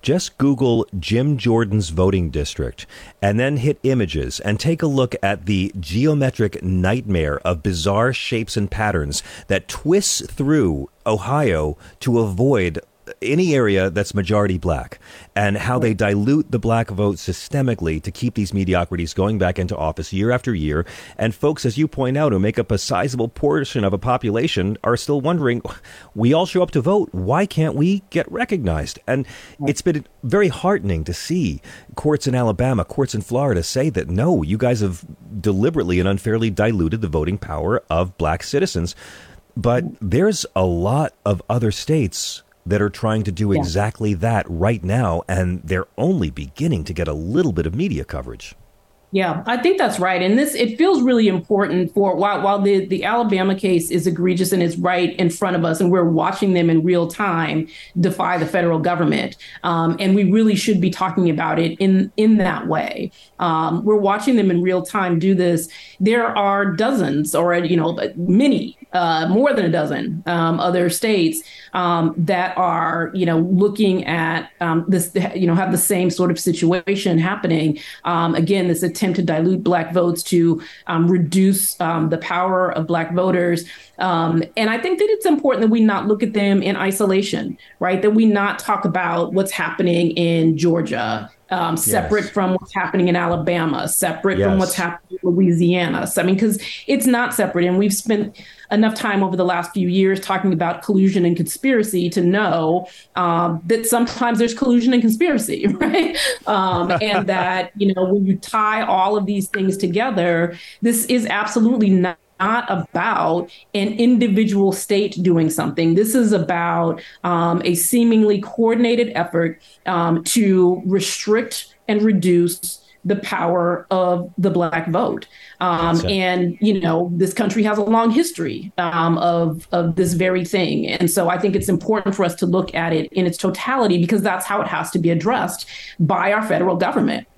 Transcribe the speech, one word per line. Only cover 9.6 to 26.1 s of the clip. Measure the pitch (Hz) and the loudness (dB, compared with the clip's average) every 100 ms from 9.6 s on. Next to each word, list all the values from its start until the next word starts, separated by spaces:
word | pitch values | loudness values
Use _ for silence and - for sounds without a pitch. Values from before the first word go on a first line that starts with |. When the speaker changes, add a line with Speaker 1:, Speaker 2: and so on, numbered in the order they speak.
| - | -4
Speaker 1:
twists | - 147 190 196 - - | -8 0 0 0 -6 -8
through | - 139 151 101 73 67 _ - | -6 0 2 2 -2 -6 _ -2
Ohio | 110 98 139 143 80 76 73 - - | -2 -2 0 0 0 -2 -6 -14 -8
to | - 117 | 0 0
avoid | 110 92 131 127 90 78 - _ - - | 0 0 2 2 0 -4 -12 _ -20 -10
any | 107 147 185 | -2 0 2
area | 139 113 95 95 | 2 4 2 2
that's | 90 101 | -2 -4
majority | 101 90 107 101 92 | -4 0 0 2 0
black, | 87 73 - - - - - - | -2 -4 -6 -18 -20 -20 -8 -2
and | 104 101 | 0 -2
how | - 127 | -2 0
they | 117 | 0
dilute | 107 104 101 104 147 - | 0 0 2 2 0 0
the | 120 | -2
black | 113 113 117 | 0 0 -2
vote | 98 104 92 | 0 -2 -2
systemically | - 90 - 143 131 110 82 80 | -6 -8 -6 -2 -2 -2 -2 -4
to | 87 | -6
keep | - 123 - | -6 -4 -2
these | 98 | -2
mediocrities | 101 92 90 87 87 85 | -2 0 0 0 -4 -6
going | - 95 110 | -2 -2 0
back | 90 90 | -2 -2
into | 90 104 | -4 -4
office | 78 78 82 | -4 -6 -6
year | 92 107 | -2 -2
after | 123 - 101 | -2 -2 -4
year. | 76 76 85 - - - | -2 -2 -4 -10 -20 -4
And | 110 - | -4 0
folks, | 147 156 135 | -2 0 -4
as | 113 | -2
you | 151 | -4
point | - 127 139 | -2 -2 0
out, | 151 | 0
who | 98 | 2
make | 101 113 | 0 -2
up | 113 | -2
a | 104 | -2
sizable | - 95 135 123 117 | -2 -2 -2 -2 -4
portion | - 143 156 139 127 | -2 0 0 -2 -2
of | 98 | 0
a | 95 | -2
population | 120 127 117 107 160 - 92 107 - | -2 -2 0 -2 -2 -2 -4 -2 -2
are | 120 | -2
still | - 147 | -2 -2
wondering, | 135 170 135 120 - - - - - | 0 0 0 -2 -6 -14 -20 -20 -16